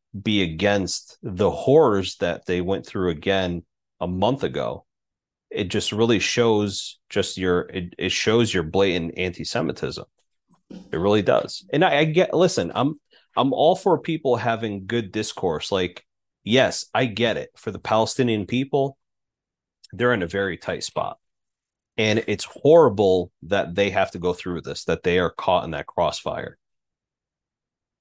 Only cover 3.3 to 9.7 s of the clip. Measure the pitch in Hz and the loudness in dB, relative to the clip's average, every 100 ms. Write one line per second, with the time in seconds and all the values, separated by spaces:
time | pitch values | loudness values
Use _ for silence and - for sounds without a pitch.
3.3 | 98 90 87 - _ _ _ 90 92 104 | 0 0 -6 -10 _ _ _ -6 0 0
4.3 | 135 85 69 58 - _ _ _ _ _ | 0 -4 -4 -6 -8 _ _ _ _ _
5.3 | _ _ - 95 104 - 104 113 110 - | _ _ -6 -4 -2 -2 0 2 2 0
6.3 | - 117 107 104 98 - - _ 104 95 | 2 2 2 0 -4 -10 -14 _ -4 -4
7.3 | - 92 87 - 95 87 - - - - | -2 0 0 0 -8 -10 -6 -4 -2 2
8.3 | 113 113 95 80 92 98 87 82 - 92 | 2 2 0 0 2 2 2 -4 -4 -6
9.3 | 87 - 120 - | -4 -6 -4 -4